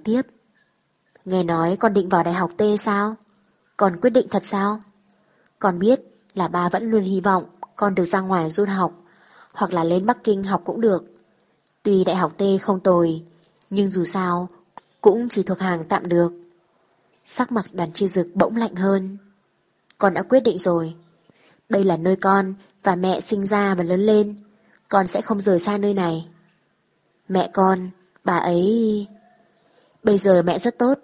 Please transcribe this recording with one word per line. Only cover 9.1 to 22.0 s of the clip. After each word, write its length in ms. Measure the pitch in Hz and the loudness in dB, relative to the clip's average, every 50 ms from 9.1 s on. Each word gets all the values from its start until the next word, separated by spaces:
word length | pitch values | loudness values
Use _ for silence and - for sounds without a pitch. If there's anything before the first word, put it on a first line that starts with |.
| _ _ _ _ _ - - _ - | _ _ _ _ _ -20 -20 _ -6
hoặc 200 | - 202 170 180 | -4 -4 -2 -2
là 100 | 170 165 | -2 0
lên 220 | 165 175 185 190 | 0 0 0 0
Bắc 180 | 226 247 - - | -2 -2 -2 0
Kinh 200 | 226 202 196 196 | -2 -2 0 -2
học 180 | 190 196 185 - | -4 -4 -4 -4
cũng 160 | - - 220 | -6 -4 0
được. 220 | 226 220 190 160 - - _ _ _ _ _ _ _ _ _ _ _ _ _ _ - | 0 0 0 0 -4 -10 _ _ _ _ _ _ _ _ _ _ _ _ _ _ -2
Tuy 200 | 208 196 190 180 | 0 2 2 2
đại 120 | 180 165 | 2 0
học 180 | 185 175 151 - | 0 -2 -2 -2
T 40 | - 196 196 190 190 | -2 0 0 0 0
không 180 | - - 196 185 | 0 -2 -2 0
tồi, 440 | - 196 180 175 170 165 160 160 - - _ _ _ _ _ _ _ - | 2 2 4 4 4 2 0 -4 -8 -18 _ _ _ _ _ _ _ -6
nhưng 220 | 196 202 202 190 | -2 -2 0 0
dù 140 | 185 185 170 | 0 -2 -2
sao 440 | 170 - 190 185 180 175 175 180 180 - - _ _ - - _ _ _ - | -2 -2 -2 -2 -2 -2 -4 -4 -8 -14 -20 _ _ -20 -20 _ _ _ 2
cũng 280 | - 214 185 233 240 233 | 4 4 4 4 -2 -2
chỉ 140 | - 208 180 | -2 -2 -2
thuộc 160 | - 185 - | -2 -4 -4
hàng 240 | 185 185 175 165 160 - | -2 -2 -2 -4 -4 -4
tạm 200 | 202 - - 180 | -4 -4 -2 0
được." 240 | 175 175 175 170 175 - - _ _ _ _ _ _ _ _ _ _ _ _ _ _ _ - | 2 2 2 0 -2 -8 -20 _ _ _ _ _ _ _ _ _ _ _ _ _ _ _ -12
Sắc 260 | - - - 247 - | -6 -4 -4 -4 -2
mặt 140 | 240 220 180 - | -4 -6 -6 -6
Đoàn 200 | - 180 170 160 - | -6 -8 -8 -6 -4
Chi 140 | - 202 | -4 -2
Dực 200 | 185 - 185 170 - - | -2 0 -2 -2 -2 0
bỗng 200 | 190 180 - 226 | 0 0 0 0
lạnh 200 | 233 226 - 180 | -4 -4 -4 -4
hơn. 420 | 180 190 196 196 196 190 190 196 202 _ _ _ _ _ _ _ _ _ _ _ _ _ _ _ | -2 0 0 0 0 -2 -6 -12 -16 _ _ _ _ _ _ _ _ _ _ _ _ _ _ _
"Con 160 | - 208 196 170 | 0 0 0 0
đã 80 | 165 | -2
quyết 180 | 147 - 254 262 | -2 2 2 2
định 180 | 226 240 170 | 2 2 -2
rồi. 380 | 185 - 185 170 170 165 160 165 - _ _ _ _ _ _ _ _ _ _ _ _ _ - | 0 -2 0 0 -2 -2 -6 -10 -14 _ _ _ _ _ _ _ _ _ _ _ _ _ -4
Đây 140 | 214 202 190 | -2 0 2
là 140 | 190 165 | 0 0
nơi 180 | 160 | 0